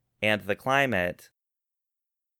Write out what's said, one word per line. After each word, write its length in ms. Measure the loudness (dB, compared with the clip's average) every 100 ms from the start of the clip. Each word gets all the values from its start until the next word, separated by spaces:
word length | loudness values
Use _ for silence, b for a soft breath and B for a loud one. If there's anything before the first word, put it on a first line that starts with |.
| _ _
and 200 | 0 0
the 140 | -2 -4
climate. 760 | 0 2 2 0 -2 -6 -16 _ _ _ _ _ _ _ _ _ _